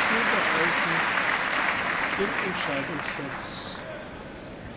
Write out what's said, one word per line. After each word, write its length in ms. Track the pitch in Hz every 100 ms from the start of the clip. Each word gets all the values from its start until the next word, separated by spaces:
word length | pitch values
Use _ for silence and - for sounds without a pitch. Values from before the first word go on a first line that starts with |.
| -
Silbereisen 920 | 220 214 208 - 160 170 - 175 165 - - - - - - - - - - - 190
im 140 | 208 - 190
Entscheidungssatz 1300 | 170 160 139 139 147 - - 139 - - - - - - - - - - - - - -